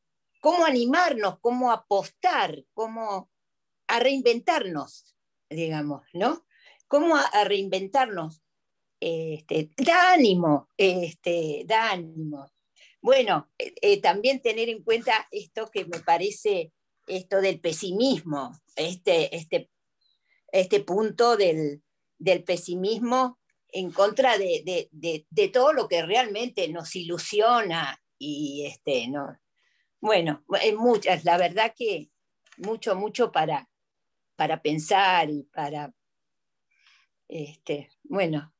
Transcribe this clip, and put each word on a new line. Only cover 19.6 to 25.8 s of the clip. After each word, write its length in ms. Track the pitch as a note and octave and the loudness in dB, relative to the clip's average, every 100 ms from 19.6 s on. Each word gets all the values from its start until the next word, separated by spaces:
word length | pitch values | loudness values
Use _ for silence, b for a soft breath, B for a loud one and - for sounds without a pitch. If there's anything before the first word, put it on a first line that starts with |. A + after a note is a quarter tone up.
| - _ _ _ _ _ _ _ _ | -6 _ _ _ _ _ _ _ _
este 300 | G3 F3+ G#3 | -2 2 0
punto 560 | G3+ F#3 A3 - A#3+ A3+ | 0 -2 -2 2 2 4
del, 440 | F#3+ D#3+ D3+ D3 _ _ _ _ | 2 2 -2 -6 _ _ _ _
del 260 | F3 F3+ | 0 0
pesimismo 960 | F3 F3 - F3+ F#3+ A3 A#3+ B3+ B3+ B3 _ _ _ | 0 -4 -4 -4 -4 -2 0 0 0 -4 _ _ _
en 160 | F#3 F#3 | -10 -8
contra 460 | E3 G3+ G#3+ B3+ A3+ | 2 2 4 2 2
de, 260 | F#3+ F3 D#3+ | 0 -2 -2
de, 240 | F3 - | -6 -6
de, 340 | D#3 E3 D#3+ - | -10 -8 -8 -4
de 180 | D#3+ G3 | 0 2
todo 240 | A3 C4+ | 4 4
lo 160 | D4+ | 2